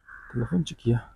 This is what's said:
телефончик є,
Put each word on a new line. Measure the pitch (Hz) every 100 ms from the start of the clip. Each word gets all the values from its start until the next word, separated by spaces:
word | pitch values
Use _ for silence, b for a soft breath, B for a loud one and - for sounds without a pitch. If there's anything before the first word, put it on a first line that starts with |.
| - - -
телефончик | 123 113 180 156 - 117
є, | 117 -